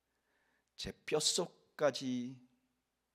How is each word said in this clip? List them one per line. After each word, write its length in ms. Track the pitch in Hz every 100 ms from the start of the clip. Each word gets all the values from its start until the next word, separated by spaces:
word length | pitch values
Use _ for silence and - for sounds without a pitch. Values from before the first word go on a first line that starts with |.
| _ _ _ _ _ _ _ -
제 160 | 95 - -
뼛속까지 1300 | 151 - - 170 - _ - 147 127 135 123 123 131 - _ _ _ _ _ _